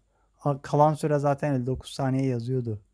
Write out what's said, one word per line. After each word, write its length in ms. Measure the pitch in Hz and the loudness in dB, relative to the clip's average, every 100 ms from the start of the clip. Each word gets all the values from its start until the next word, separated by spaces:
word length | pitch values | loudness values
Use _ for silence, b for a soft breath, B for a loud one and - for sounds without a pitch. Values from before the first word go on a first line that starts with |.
| _ _ _ _ | _ _ _ _
A-, 180 | 147 139 | -4 -4
kalan 320 | - 147 151 | -2 4 4
süre 260 | 151 156 147 | 4 0 2
zaten 340 | 143 139 147 | 2 0 0
elli 120 | 131 123 | -2 -2
dokuz 260 | 131 - | -4 -8
saniye 340 | - 135 131 135 | -4 -2 0 0
yazıyordu. 560 | 120 117 131 117 107 - | -2 -2 -2 -4 -6 -10